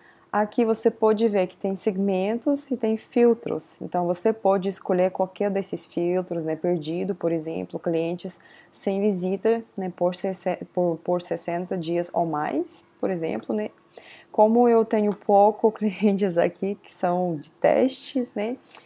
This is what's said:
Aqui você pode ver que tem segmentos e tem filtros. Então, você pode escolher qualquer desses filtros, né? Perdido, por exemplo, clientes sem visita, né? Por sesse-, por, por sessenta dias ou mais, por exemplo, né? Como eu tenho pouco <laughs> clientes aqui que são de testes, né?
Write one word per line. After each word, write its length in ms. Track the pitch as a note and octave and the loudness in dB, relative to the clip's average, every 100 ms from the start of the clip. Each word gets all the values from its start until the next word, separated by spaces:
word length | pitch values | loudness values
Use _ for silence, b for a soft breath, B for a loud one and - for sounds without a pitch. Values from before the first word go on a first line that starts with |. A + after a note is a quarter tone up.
| b b b | b b b
Aqui 320 | G#3 G#3+ - | -2 0 0
você 240 | A3+ A3 A#3 | 0 2 0
pode 380 | A3+ A3 G#3+ A3+ | 2 2 4 2
ver 200 | G3+ F#3 | 2 -2
que 80 | - | -4
tem 180 | G3 | -6
segmentos 960 | F#3+ A3 F#3+ G3 F#3 G3 A#3 D4 C#4+ - | -4 -2 0 0 0 -2 -2 -2 -2 -2
e 60 | B3 | -4
tem 200 | A3 A3 | -2 -2
filtros. 840 | - B3 A#3+ A#3 - D#3+ - - | -2 4 4 4 -2 -6 -8 -12
Então, 240 | - F3+ F3 | -6 -2 0
você 260 | F3+ A3 | 0 0
pode 360 | A3 G3 G3 F#3+ | 2 2 2 0
escolher 420 | F#3+ - F#3 F#3 | -4 -2 2 2
qualquer 400 | - F#3 - G3+ | 0 -4 -2 -2
desses 340 | G3 G3 E3+ | -2 -4 -8
filtros, 600 | - - F3 F3+ F3+ E3+ | -8 -4 0 0 -2 -4
né? 100 | D#3+ | -4
Perdido, 600 | D#3+ F3+ F3 D3+ E3+ F#3+ | -2 -2 -2 -2 -4 -4
por 180 | F#3 E3+ | -4 -2
exemplo, 460 | E3 D#3 E3+ F3+ E3 | -2 -4 -8 -8 -6
clientes 600 | F3+ E3 E3 F3 F#3 - B B B | -4 -2 -2 -4 -10 -14 B B B
sem 280 | - - G3 | -8 -4 0
visita, 640 | G#3 F#3 F#3 F#3+ A3 A3+ A3+ - | 0 0 -2 0 0 -2 -4 -8
né? 160 | F#3 - | -8 -2
Por 180 | F3+ | -2
sesse-, 500 | F3+ G3 F#3 F#3+ - F3+ | -2 -4 -4 -4 -6 -4
por, 260 | - F3+ E3 | -2 0 0
por 200 | - F3 | -2 -2
sessenta 540 | F3 E3 - E3+ F3+ F#3+ | -2 -6 -4 -6 -4 -6
dias 320 | D#3+ F3 F3 | -2 -2 -2
ou 120 | - | -2
mais, 600 | E3+ D3+ D3+ C#4+ E4+ - - _ | -2 -2 -2 -4 -6 -10 -20 _
por 100 | G3+ | -4
exemplo, 440 | F3+ D#3+ A3 - | -4 -4 -6 -4
né? 160 | G#3+ G#3+ _ B B B B B | -4 -6 _ B B B B B
Como 380 | - G#3+ A#3 A#3+ | 4 6 6 6
eu 160 | A3+ | 6
tenho 300 | A3+ A3 G#3 | 4 2 0
pouco 560 | G3+ - G3+ G#3 G#3+ A3+ | 0 4 6 6 4 0
<laughs> 20 | |
clientes 680 | G#3+ G#3+ F#3 G#3 G3 G3 E3+ | 2 -2 2 2 2 2 2
aqui 380 | F3 - G3 G3+ | 0 0 -6 -6
que 160 | - | -12
são 440 | - F3+ F3+ F3+ D#3 | -4 0 0 0 -4
de 140 | D3 | -8
testes, 840 | _ - - C4 C4 - C4+ B3 | _ 2 4 2 0 -6 -4 -4
né? 220 | G#3+ G#3+ C4 B B | -4 -6 -8 B B